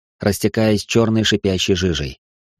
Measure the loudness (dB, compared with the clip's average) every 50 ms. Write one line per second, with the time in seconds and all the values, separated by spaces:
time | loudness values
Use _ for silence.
0 | _ _ _ -4 -2 -2 -2 0 -2 -2 0 0 0 2 2 0 -2 0 0 2
1 | 2 2 2 0 0 2 0 0 0 0 -2 0 0 0 0 0 0 0 -2 -2
2 | -4 -8 -10 -14 _ _ _ _ _ _ _ -2